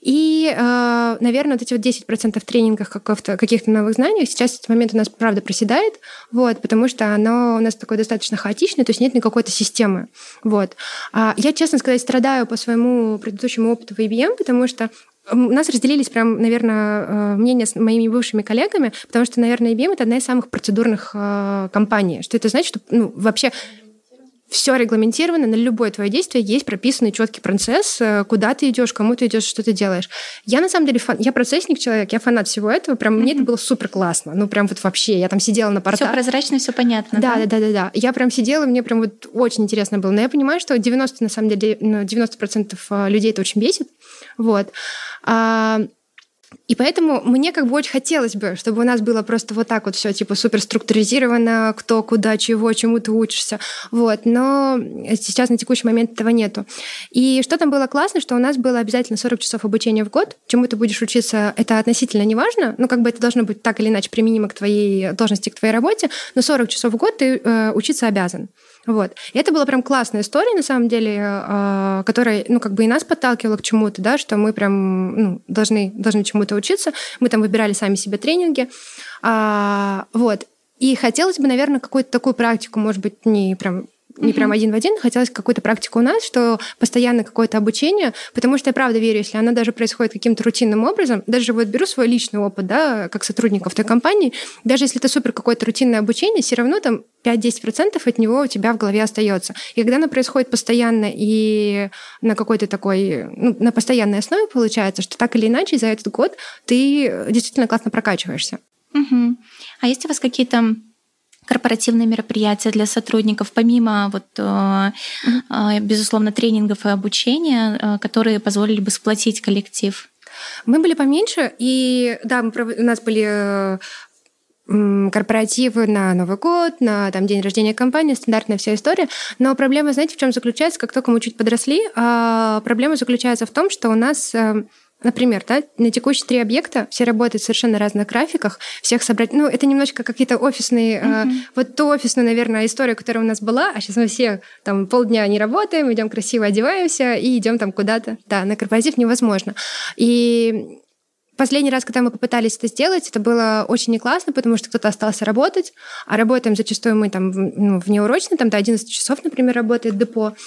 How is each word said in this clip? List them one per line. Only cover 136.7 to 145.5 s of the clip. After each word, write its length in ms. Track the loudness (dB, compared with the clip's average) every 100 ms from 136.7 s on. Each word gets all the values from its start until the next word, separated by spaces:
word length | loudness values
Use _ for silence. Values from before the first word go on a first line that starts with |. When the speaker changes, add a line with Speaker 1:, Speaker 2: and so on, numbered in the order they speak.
| -4 -4
Speaker 1:
все 140 | -2
работают 400 | 0 2 0 -2
в 20 | -2
совершенно 320 | 0 2 2
разных 300 | 0 0 -2
графиках, 520 | 0 -2 -2 -4 -6 -14 -8
всех 220 | -2 0
собрать, 300 | 0 0 2
ну, 120 | 2 2
это 220 | 2 2
немножечко 360 | 2 0 -4
какие-то 340 | -8 -2 0 2
офисные, 640 | 0 -2 0 2 2 0
э, 260 | 0 0 0
Speaker 2:
Мгм. 180 | -2 -6 -4
Speaker 1:
вот 200 | -4 0
ту 120 | 2
офисную, 360 | 2 0 0 2
наверное, 400 | 2 0 0 -2
историю, 300 | 0 -2 -2
которая 280 | -4 -2
у 40 | -2
нас 140 | -2
была, 300 | -2 0 0 -4
а 60 |
щас 160 | -6 0
мы 100 | 0
все 340 | 2 0 0 -8 -12
там 240 | -4 -2 0
полдня 400 | 2 2 2 2
не 100 | 2
работаем, 540 | 0